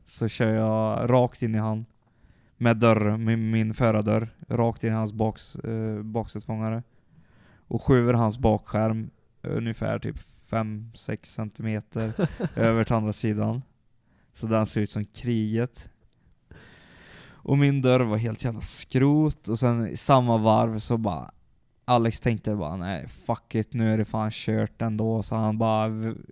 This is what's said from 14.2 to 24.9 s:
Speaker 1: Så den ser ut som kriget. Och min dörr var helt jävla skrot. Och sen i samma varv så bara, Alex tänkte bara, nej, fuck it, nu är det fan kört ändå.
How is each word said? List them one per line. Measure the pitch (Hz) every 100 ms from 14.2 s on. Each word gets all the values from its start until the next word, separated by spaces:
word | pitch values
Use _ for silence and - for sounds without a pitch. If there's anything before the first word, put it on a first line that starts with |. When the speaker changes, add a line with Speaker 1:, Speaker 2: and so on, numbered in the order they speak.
| _
Speaker 1:
Så | - 113
den | 110 107
ser | 110
ut | 104
som | 107
kriget. | 101 - 120 113 107 110 123 - - _ _ _ _ _ _ - - - - - - - -
Och | - - 139
min | 143 139
dörr | 127 127
var | 117 107
helt | 113 110
jävla | 123 113
skrot. | - - - 127 139 151 151 - -
Och | 110
sen | 127 117 104
i | 64
samma | - 135 123 113
varv | 110 110 117 110
så | - 117
bara, | 110 78 60 - _ _ _ _
Alex | - 123 113 -
tänkte | 120 113 -
bara, | 104 76 92
nej, | 90 85 -
fuck | - - 113 -
it, | 110 107
nu | 117 113
är | 110
det |
fan | 107 110 107
kört | - - 110 107 -
ändå. | 113